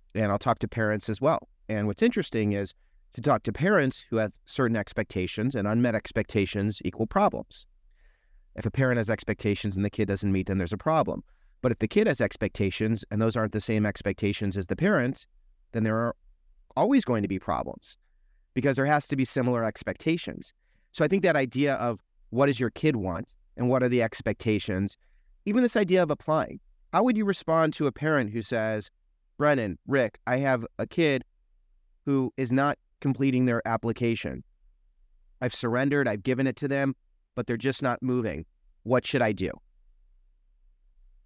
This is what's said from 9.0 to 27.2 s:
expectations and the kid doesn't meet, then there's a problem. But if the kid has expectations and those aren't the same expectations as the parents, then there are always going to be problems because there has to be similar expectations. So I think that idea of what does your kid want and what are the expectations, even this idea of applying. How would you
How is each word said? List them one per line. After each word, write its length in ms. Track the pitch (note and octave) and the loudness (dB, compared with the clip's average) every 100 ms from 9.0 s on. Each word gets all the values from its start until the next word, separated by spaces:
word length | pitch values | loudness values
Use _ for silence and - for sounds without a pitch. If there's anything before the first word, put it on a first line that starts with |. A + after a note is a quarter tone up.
| A2 | 0
expectations 640 | A2 - G#2 G#2+ G2+ G#2+ | -2 -4 -2 -2 -2 -2
and 100 | F#2 | -2
the 60 | G2+ | -2
kid 160 | - G2 | 0 -2
doesn't 240 | G2 G2+ | 0 0
meet, 160 | F#2+ F#2 | 0 0
then 120 | F#2+ | -2
there's 140 | F2 | -2
a 60 | G#2+ | -4
problem. 460 | D#3+ D#3+ - - - _ _ _ | 0 0 0 -4 -12 _ _ _
But 120 | B2 | -2
if 60 | A2+ | 0
the 100 | A2 | 0
kid 180 | G#3 A3 | 2 2
has 120 | C#3 | 2
expectations 840 | G#2+ - G2+ - G2 - A2 A2 - | -2 -2 -4 -2 -2 0 -2 -2 -4
and 120 | G#2+ | -2
those 140 | A2+ A2+ | 0 0
aren't 160 | A2 | -2
the 80 | G#2+ | -2
same 260 | - G#2+ G#2 | -2 0 0
expectations 680 | - G2+ F#2+ G2+ G2 G2+ G2 | -2 -4 -2 -2 -2 -2 -4
as 100 | F2 | -4
the 100 | F2+ | 0
parents, 500 | F#3+ F3+ B2 - - _ _ _ _ | 2 2 0 -4 -12 _ _ _ _
then 100 | A2+ | -2
there 140 | A2 A2 | 0 0
are 180 | A#2 - - _ _ _ _ - | -2 -6 -14 _ _ _ _ 0
always 280 | G3 C#4 | 2 4
going 180 | - A2+ | 2 0
to 60 | G2+ | 0
be 100 | F#2+ | -2
problems 580 | - C2+ - - - - _ _ _ _ _ | -2 -4 -4 -10 -16 -20 _ _ _ _ _
because 240 | C3 C#3 C3 | 0 0 2
there 100 | C#3 | 2
has 220 | D3 - | 2 0
to 80 | C#3 | -2
be 80 | |
similar 400 | B2+ C#3 B2 A#2+ | 0 0 0 0
expectations. 880 | A2 - - F2+ D#3+ E3+ - - - _ _ _ _ | -2 -4 -8 -4 -4 -4 -6 -12 -16 _ _ _ _
So 120 | - | -2
I 40 | D#3 | 2
think 140 | G3 | 4
that 140 | F3+ D3+ | 4 2
idea 380 | C3 C3 C#3+ C3+ | 0 0 0 0
of 240 | A#2+ A2 _ _ - | -2 -4 _ _ -4
what 160 | A#2 C#3+ | 2 2
does 140 | A#2+ | 2
your 100 | A#2 | -2
kid 260 | - D#3 B2 | 0 0 0
want 360 | F#2 E2+ - _ _ - | -2 -4 -10 _ _ -4
and 120 | B2 | 0
what 140 | C3 | 2
are 60 | B2+ | 4
the 140 | B2 | 2
expectations, 920 | A2 - A2+ G#2 A2+ G#2 - F#2+ G2+ - _ _ _ _ G3+ | 0 -2 -4 -2 0 0 0 -2 -2 -6 _ _ _ _ -2
even 160 | A3 | 2
this 120 | A#3+ | 2
idea 280 | - F3+ F#3 | 2 4 4
of 80 | D#3+ | 2
applying. 500 | D3 - D#3 - - - _ _ | 0 0 0 0 -8 -18 _ _
How 100 | E3+ | 2
would 140 | B3 | 2
you 80 | G#3+ | 2